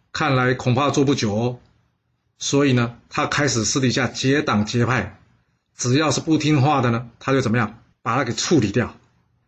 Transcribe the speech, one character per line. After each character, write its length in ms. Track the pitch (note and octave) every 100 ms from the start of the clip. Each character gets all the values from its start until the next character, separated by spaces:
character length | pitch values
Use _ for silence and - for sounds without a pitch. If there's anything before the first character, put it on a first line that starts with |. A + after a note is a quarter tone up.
| _
看 240 | - D3+ C3
来 180 | B2
恐 200 | B2+ -
怕 160 | A#2+ C#3+
做 140 | C#3
不 120 | C3+ C3+
久 180 | A2+
哦。 260 | G#2 A#2+ B2+ _ _ _ _ _ _ _ _
所 280 | - C#3 C#3+
以 80 |
呢， 220 | B2 A#2 - _
他 160 | - D3
开 220 | - D3
始 180 | A#2 G#2
私 140 | D3
底 120 | C3
下 160 | A#2 A#2
结 340 | - C3 C#3+
党 240 | D3+ A2+ G#2
结 200 | A#2+ A#2
派， 340 | B2 F#2 - _ _ _ _ _ -
只 200 | C3 C3+
要 160 | D#3
是 100 | C#3
不 160 | D3+ D#3
听 240 | D3 D3+
话 200 | C3+ C#3+
的 80 | B2
呢， 200 | A#2 A#2+ -
他 140 | -
就 80 | C3+
怎 100 | A#2
么 60 | A#2+
样， 240 | A2 - _ _
把 140 | B2 A#2+
他 80 |
给 80 | B2
处 260 | A2+ - E3
理 120 | G#2+
掉。 240 | A#2+ G2+ - _ _ _ _